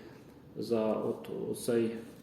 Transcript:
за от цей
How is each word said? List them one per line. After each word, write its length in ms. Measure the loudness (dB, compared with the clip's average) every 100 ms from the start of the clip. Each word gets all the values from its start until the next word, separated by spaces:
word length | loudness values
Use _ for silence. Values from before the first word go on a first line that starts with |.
| -10 -18 -20 -20 -14 -6
за 340 | 0 4 4
от 360 | 2 0 -2 -4 -4 -4 -2
цей 320 | 2 4 4 0 -8 -12